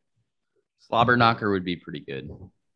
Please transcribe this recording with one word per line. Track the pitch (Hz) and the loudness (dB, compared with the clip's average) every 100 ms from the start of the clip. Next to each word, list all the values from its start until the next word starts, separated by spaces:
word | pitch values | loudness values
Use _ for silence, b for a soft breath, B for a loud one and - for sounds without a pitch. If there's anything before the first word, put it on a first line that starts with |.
| _ _ _ _ _ _ _ _ | _ _ _ _ _ _ _ _
Slobber | _ 113 120 123 | _ 0 2 6
Knocker | 117 117 107 | 4 4 0
would | 98 | -2
be | 90 85 | -2 -8
pretty | - 78 | -8 -14
good. | 71 67 73 - 92 _ _ | -10 -12 -12 -16 -20 _ _